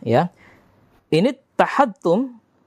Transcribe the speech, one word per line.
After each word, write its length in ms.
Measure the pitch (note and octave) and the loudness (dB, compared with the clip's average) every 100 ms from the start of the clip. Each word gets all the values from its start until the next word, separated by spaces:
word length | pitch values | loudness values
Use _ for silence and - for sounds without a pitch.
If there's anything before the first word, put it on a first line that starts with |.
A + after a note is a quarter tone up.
ya. 240 | - A#2 F3 _ - _ _ _ _ _ _ | 0 0 0 _ -20 _ _ _ _ _ _
"Ini 240 | D#3 A#3 C#4 _ - | 0 0 -4 _ -2
tahadtum 800 | F3+ - C#4 F#3+ F3+ F#3 C4 A#3 _ _ | -2 2 -2 -2 -2 -2 -2 -12 _ _